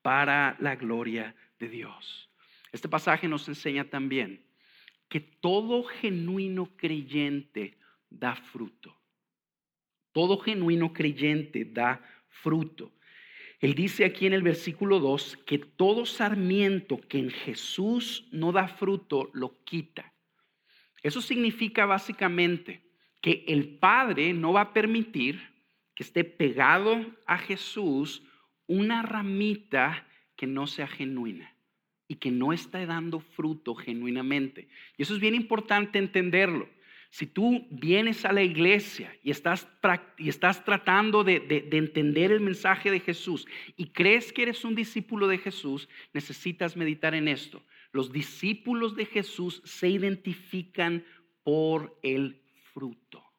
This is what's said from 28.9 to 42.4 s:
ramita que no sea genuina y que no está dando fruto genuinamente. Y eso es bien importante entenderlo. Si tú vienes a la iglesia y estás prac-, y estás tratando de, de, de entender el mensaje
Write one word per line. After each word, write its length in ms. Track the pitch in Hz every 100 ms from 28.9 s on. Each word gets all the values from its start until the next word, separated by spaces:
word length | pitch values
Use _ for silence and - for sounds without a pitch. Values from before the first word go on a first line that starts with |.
| 233
ramita 1040 | 226 220 202 196 214 208 _ 135 135 165 - _ _ -
que 120 | 135
no 180 | 135 139
sea 220 | - 139
genuina 680 | - 135 127 113 87 - _ _ _ _ _ _
y 80 | 151
que 160 | 135
no 220 | 123 131
está 300 | 170 - 185 175
dando 340 | 165 170 160
fruto 560 | 156 - 156 156 - 117
genuinamente. 920 | - 117 123 123 131 143 135 95 - - - -
Y 60 |
eso 100 | 143
es 60 | 208
bien 160 | 214 233
importante 640 | 226 220 214 202 208 208
entenderlo. 680 | 196 190 180 180 196 156 - _ _ - -
Si 180 | - 151
tú 400 | - 226 247 -
vienes 540 | 139 156 190 226 220
a 80 | 190
la 100 | 196
iglesia 720 | 185 160 175 208 202 - 101 -
y 100 | 139
estás 360 | 139 170 180 - _
prac-, 320 | 196 175 - -
y 120 | 156
estás 340 | - 180 190
tratando 640 | - 202 - 190 214 208 190
de, 160 | 175
de, 180 | - 147
de 160 | 147 156
entender 540 | 156 160 147 151 185
el 80 |
mensaje 500 | 214